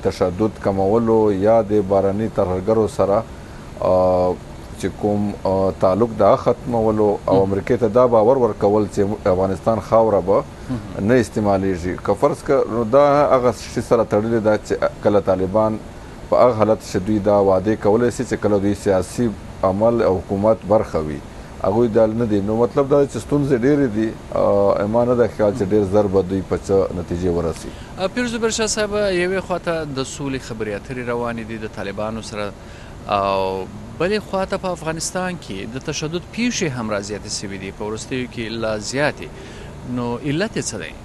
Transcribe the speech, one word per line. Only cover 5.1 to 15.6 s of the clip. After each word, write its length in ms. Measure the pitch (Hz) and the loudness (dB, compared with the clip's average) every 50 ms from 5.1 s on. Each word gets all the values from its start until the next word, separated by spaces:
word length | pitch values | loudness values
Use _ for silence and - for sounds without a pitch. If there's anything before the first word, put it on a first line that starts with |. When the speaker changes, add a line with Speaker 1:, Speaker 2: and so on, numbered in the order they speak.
| 104 101 104 104 101 - - | 0 0 -2 -2 -4 -4 -2
Speaker 1:
آه، 260 | 95 95 95 95 95 90 - | -2 0 2 0 0 0 2
تعلق 300 | - 95 92 98 117 117 113 | 2 2 4 4 2 0 2
دا 180 | 104 104 98 123 | 4 6 6 6
ختمولو 720 | 127 - - 120 - - 127 120 117 110 110 107 107 107 104 98 - - | 6 4 0 -2 0 -2 -4 -2 0 2 2 4 4 4 4 2 0 0
او 60 | - 95 | 2 4
Speaker 2:
مهم. 180 | 95 98 95 98 | 4 4 2 0
Speaker 1:
امریکې 260 | 98 90 - 123 117 | -2 0 0 0 2
ته 80 | - | 2
دا 180 | 110 101 123 127 | 2 4 4 4
باور 300 | 123 120 113 104 110 135 | 6 6 6 6 6 4
ورکول 480 | 139 123 110 104 - 113 101 101 107 104 92 - | 4 4 0 2 2 2 4 4 4 2 0 0
چې 320 | - 101 98 107 104 - | 0 0 0 0 -2 2
افغانستان 520 | 101 92 90 95 95 95 87 - 113 113 104 | 2 2 2 2 0 -2 -2 0 0 0 0
خاوره 400 | 90 - 113 113 113 110 101 95 | 0 2 4 4 6 6 4 2
به 240 | 85 92 98 123 147 - - - - - | 4 4 2 2 2 -2 -12 -16 -8 -8
Speaker 2:
مهم. 380 | 127 113 104 - 98 - 98 | -8 -8 -8 -10 -6 -4 2
Speaker 1:
نه 160 | 104 127 131 110 | 4 4 4 4
استعمالیږي. 840 | - - 117 107 101 98 95 95 95 95 87 82 92 85 - - | 2 -2 -2 2 2 2 2 2 0 -2 -2 -2 -4 -4 -4 0
که 80 | - 101 - | 0 0 2
فرض 220 | - 147 139 - - | 2 0 0 0 0
که، 160 | - 143 135 - - | 0 2 2 2 0
نو 120 | 104 117 120 | 0 -2 -2
دا 180 | 107 117 139 143 143 143 147 147 90 104 | 4 6 6 6 6 6 4 4 4 4
هغه 180 | 131 120 123 110 - - - - | 4 4 2 0 0 -8 -8 -6
شي 80 | 131 | -6
سره 220 | 117 - 127 117 107 | 0 2 2 2 4
تړلې 360 | - - 104 107 113 117 117 101 | 2 2 0 2 2 0 2 4
ده 160 | 107 107 98 - | 2 2 2 0
چې 60 | - - - - - - - - | -4 -2 -2 -2 -2 -4 0 0
کله 160 | 110 104 101 | 2 2 4
طالبان 580 | 95 - 92 92 95 90 95 110 | 4 2 0 0 0 0 2 2